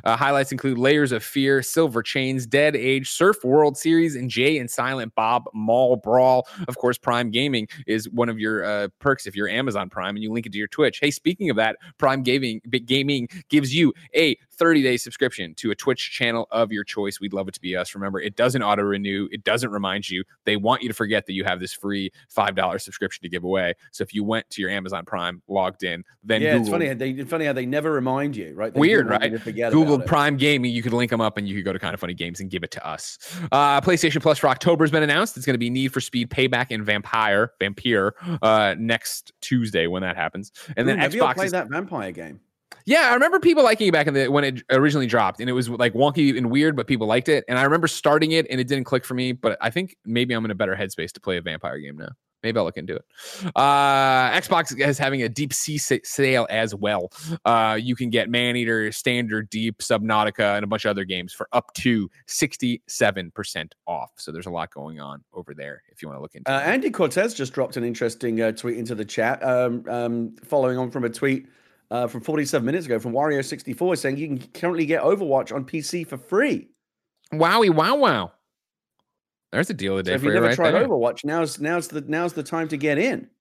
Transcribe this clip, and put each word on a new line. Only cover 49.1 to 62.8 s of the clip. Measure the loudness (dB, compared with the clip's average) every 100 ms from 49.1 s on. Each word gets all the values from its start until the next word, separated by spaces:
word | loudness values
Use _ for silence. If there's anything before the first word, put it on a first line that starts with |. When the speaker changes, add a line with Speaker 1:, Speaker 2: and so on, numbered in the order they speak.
Speaker 1:
me, | -4 -4
but | -2 -2 -2
I | -2
think | -2 -6 _
maybe | -4 -2 0
I'm | -2
in | -2
a |
better | -2 -2 -2
headspace | -4 -6 -8
to | -8
play | -6 -4
a |
vampire | -4 -8 -8 -10
game | -12 -14
now. | -16 -16 _ _
Maybe | -4 -2
I'll |
look | -2 -4
into | -8
it. | -10 -12 -20 -18 -10 -4 2
Uh, | 4 6 6 4 6 4 4
Xbox | 2 0 0 0 0
is | 0 2
having | 0 0
a | -2
deep | -4 -4
sea | -4 -4 -4
sa-, | -2 -2
sale | -2 0 2 4 2
as | 0 -2 -2
well. | -2 -2 -4 -10 -10 -2
Uh, | 2 4 4 0
you | -2 -2
can | 0
get | 0 2
Maneater, | 0 0 0 0 0 -2
Standard | -2 -2 0 -2 -4 -4
Deep, | -4 -4 -4
Subnautica, | -2 0 2 2 2 0 0
and | 0
a | -2
bunch | -2
of | -2
other | -2
games | -4 -6 -8
for | -12 -4
up | -2 -2
to | -4 0 0 -2 _ -10
sixty-seven | -4 -4 -2 -4 -4